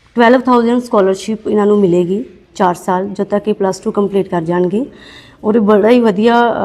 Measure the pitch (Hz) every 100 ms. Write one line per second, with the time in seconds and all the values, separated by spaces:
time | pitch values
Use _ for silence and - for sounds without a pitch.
0 | _ 233 233 254 240 240 226 240 247 214
1 | 190 190 - 214 - 214 202 208 190 175
2 | 175 202 262 - _ - 185 170 - 185
3 | 202 196 196 202 214 208 190 185 220 208
4 | 202 196 185 175 160 180 180 202 285 -
5 | - - - - 214 226 202 214 208 247
6 | 226 190 233 233 233 -